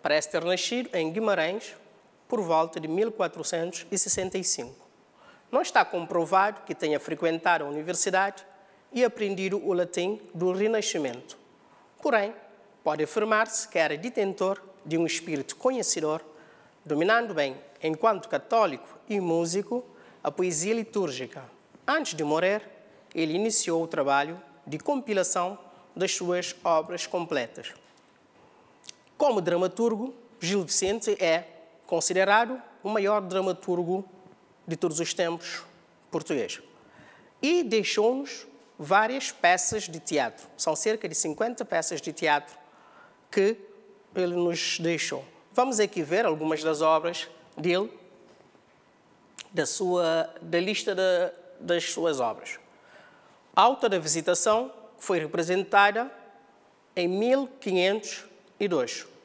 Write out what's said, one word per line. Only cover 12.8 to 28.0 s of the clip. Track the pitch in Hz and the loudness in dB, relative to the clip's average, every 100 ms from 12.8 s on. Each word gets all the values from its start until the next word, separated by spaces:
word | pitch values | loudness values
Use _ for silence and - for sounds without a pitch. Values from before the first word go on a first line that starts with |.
pode | 156 151 | -4 -2
afirmar-se | 151 220 214 214 220 - - | -2 0 2 2 2 -2 -2
que | 175 | 0
era | 156 151 | 2 0
detentor | 233 240 196 190 190 196 - - 156 | -4 -2 -2 0 -2 -2 -10 -18 -4
de | 165 | 0
um | |
espírito | 165 - - 139 135 - | 0 -2 -4 -6 -6 -2
conhecedor, | 254 262 - 175 151 156 - - - - - _ | 0 0 -2 0 0 -2 -6 -20 -20 -20 -20 _
dominando | 151 151 180 226 233 | -4 0 4 2 2
bem, | 160 139 131 - - | -2 -2 -4 -18 -6
enquanto | 160 156 226 202 - | -4 2 2 0 -2
católico | - - 226 196 135 - - - | -6 0 2 2 -2 -14 -20 -4
e | 202 | -2
músico, | 180 165 170 185 202 240 247 - - - | 0 0 2 -2 -2 -6 -6 -20 -20 -8
a | 147 | -6
poesia | 147 185 165 185 | -2 -2 0 0
litúrgica. | 226 214 202 175 127 123 - 127 - _ - - | -2 -2 -2 -2 -4 -10 -12 -18 -20 _ -8 -2
Antes | 202 - | -2 -2
de | 160 | -4
morrer, | 147 156 185 208 - - - - _ | 0 2 2 0 -6 -20 -20 -20 _
ele | - 160 | -4 -2
iniciou | 170 220 214 - 165 | 0 0 0 0 0
o | 165 | 0
trabalho | 160 139 139 147 175 - - - | 0 2 2 0 -8 -16 -20 -10
de | 151 | -6
compilação | - 285 226 202 180 185 180 202 - - - | -2 -4 0 0 0 0 -2 -6 -18 -20 -18
das | - 185 | -4 -2
suas | - 175 180 175 - | 0 -2 -2 -4 -4
obras | 175 160 156 175 - | 2 2 0 -8 -4
completas. | 180 165 147 117 - - - - - | -4 -2 -2 -4 -10 -16 -18 -20 -20